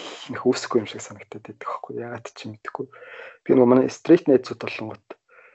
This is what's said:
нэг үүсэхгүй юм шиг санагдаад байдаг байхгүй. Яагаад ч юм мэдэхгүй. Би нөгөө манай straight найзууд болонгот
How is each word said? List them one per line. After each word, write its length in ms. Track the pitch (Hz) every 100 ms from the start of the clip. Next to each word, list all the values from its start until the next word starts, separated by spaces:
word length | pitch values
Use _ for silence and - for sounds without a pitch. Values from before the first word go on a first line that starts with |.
| - - -
нэг 100 | 123 127
үүсэхгүй 300 | 127 - 120
юм 80 | 101
шиг 160 | -
санагдаад 400 | - 101 - 110
байдаг 240 | - 107 -
байхгүй. 240 | - - 120
Яагаад 260 | 117 120 -
ч 60 | - 113
юм 80 | 107
мэдэхгүй. 300 | - - 131 - - - - -
Би 40 | -
нөгөө 160 | 131 120
манай 180 | 127 127
straight 320 | - - 170 -
найзууд 320 | 127 - 117
болонгот 420 | - - 110 - - - _ _ -